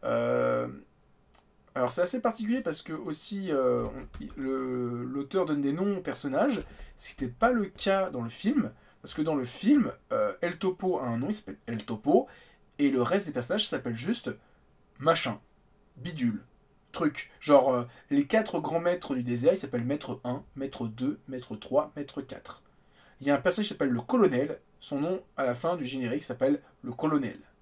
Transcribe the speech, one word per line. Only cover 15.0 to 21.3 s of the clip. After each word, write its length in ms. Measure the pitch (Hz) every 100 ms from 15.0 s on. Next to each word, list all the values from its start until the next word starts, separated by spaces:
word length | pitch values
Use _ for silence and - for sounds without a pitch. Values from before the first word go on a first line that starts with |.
| 143 165 135 107 _ _ _ _ _ -
bidule, 460 | 147 156 120 107 - _ _ _ _
truc. 380 | - 156 - - -
Genre, 320 | - 143 135
euh, 120 | 123 120 - -
les 160 | 143 143
quatre 340 | 220 214 165
grands 200 | - 165
maîtres 340 | 170 175 -
du 80 | 127
désert, 320 | 120 120 139
ils 20 | 185
s'appellent 280 | - 123
Maître 360 | 117 147 - 117
un, 180 | 123 131 - -
Maître 300 | 139 - 117
deux, 320 | 110 127 151
Maître 300 | -